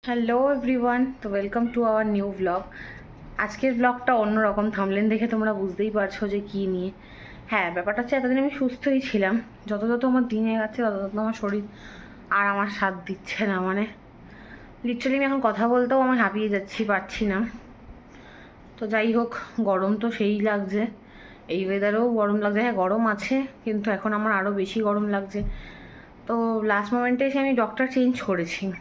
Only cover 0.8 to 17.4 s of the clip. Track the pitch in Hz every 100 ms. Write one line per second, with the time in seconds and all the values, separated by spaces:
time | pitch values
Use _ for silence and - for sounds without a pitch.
0.8 | 240 247 262 - 214 196 202 233 233 240
1.8 | 233 214 214 208 202 190 185 180 - -
2.8 | - - - - - - 208 - 262 240
3.8 | 247 247 262 240 208 214 214 208 214 208
4.8 | 196 196 214 220 226 220 214 202 196 180
5.8 | 214 208 196 - 208 202 202 196 190 185
6.8 | 185 - - - - - - 214 175 175
7.8 | 185 208 240 269 247 262 285 277 254 254
8.8 | 285 269 262 208 190 233 - - - 208
9.8 | 220 240 262 254 240 220 226 220 214 220
10.8 | 226 196 196 208 214 220 208 208 202 -
11.8 | - - - - - 196 202 202 202 -
12.8 | 196 185 175 190 - - 208 185 185 196
13.8 | 220 - - - - - - - - -
14.8 | 240 240 269 269 277 269 233 202 233 247
15.8 | 247 269 254 254 202 208 214 202 196 -
16.8 | 208 190 196 - 208 190